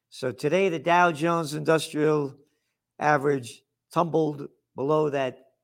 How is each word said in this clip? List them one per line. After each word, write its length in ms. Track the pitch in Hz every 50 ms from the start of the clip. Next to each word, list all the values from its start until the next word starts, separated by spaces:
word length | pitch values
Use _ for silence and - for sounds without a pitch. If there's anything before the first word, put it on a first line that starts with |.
| _ _
So 220 | - - 131 127
today, 360 | 123 - 147 147 160 185 196 190
the 120 | 165 147
Dow 320 | 127 170 170 175 180 175
Jones 420 | 160 131 160 170 170 170 160 139 151
Industrial 800 | 156 147 151 160 156 156 - - 151 147 156 151 151 143 135 127 _ _ _ _ _ _ _ _ _ _ _ _ -
Average 640 | - 151 151 139 135 147 139 135 120 113 - - _ _ _ _ _ _
tumbled 560 | - 160 175 160 151 165 156 151 151 139 143 - _ _ _ _ -
below 360 | - 131 143 156 156 156 147
that 400 | 135 139 135 127 123 - _ _ _ _